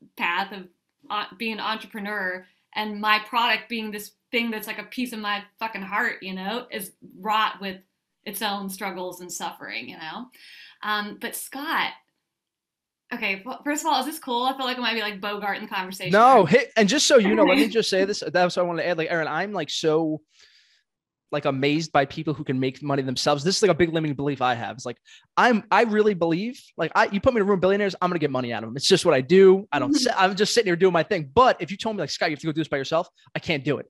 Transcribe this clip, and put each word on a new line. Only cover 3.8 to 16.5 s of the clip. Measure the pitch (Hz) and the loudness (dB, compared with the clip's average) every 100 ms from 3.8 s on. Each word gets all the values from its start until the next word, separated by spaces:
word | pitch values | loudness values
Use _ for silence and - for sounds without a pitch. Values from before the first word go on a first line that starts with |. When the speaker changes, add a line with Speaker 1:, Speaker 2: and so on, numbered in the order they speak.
| 214 | -6
Speaker 1:
this | 208 202 _ _ | -10 -12 _ _
thing | 240 233 | -4 -2
that's, | 214 208 | -4 -8
like, | 214 | -10
a | |
piece | 202 - 247 | -10 -8 -8
of | 220 | -6
my | 208 202 202 - | -6 -6 -8 -10
fucking | 170 196 | -8 -8
heart, | 190 208 233 - | -6 -4 -4 -6
you | 185 | -10
know, | 190 190 233 247 | -8 -6 -8 -8
is | 220 196 - - - | -12 -12 -16 -20 -10
wrought | 196 214 214 - | -2 0 0 -4
with | 196 185 _ _ _ _ | -10 -10 _ _ _ _
its | - 202 | -14 -6
own | 214 202 196 | -4 -4 -8
struggles | 190 202 180 180 175 | -8 -8 -8 -10 -10
and | 180 | -14
suffering, | - 170 - 107 107 117 | -10 -10 -10 -12 -12 -12
you | 175 | -14
know? | 160 185 247 _ - - - _ | -12 -12 -14 _ -20 -20 -20 _
Um, | 208 208 208 202 | -4 -4 -4 -8
but | 226 - | -10 -10
Scott, | - 269 302 254 240 - _ _ _ _ _ _ _ _ _ _ _ | -12 -10 -4 -2 -4 -6 _ _ _ _ _ _ _ _ _ _ _
okay, | 240 214 196 233 | -6 -4 -6 -8
f-, | 254 | -8
first | 285 302 | -4 -4
of | 320 | 0
all, | 269 | 0
is | 262 | -2
this | 320 | -6
cool? | - 240 | -4 -2
I | 254 269 | -2 -2
feel | |
like | 247 247 | -4 -2
I | |
might | 233 | -2
be, | 226 | -2
like, | 208 196 | -4 -6
Bogart | 202 208 202 196 | -6 -6 -4 -6
in | |
the | 220 | -6
conversation. | 202 185 190 185 | -8 -8 -8 0
Speaker 2:
No, | 196 247 254 | 4 8 8
hey, | 165 | 6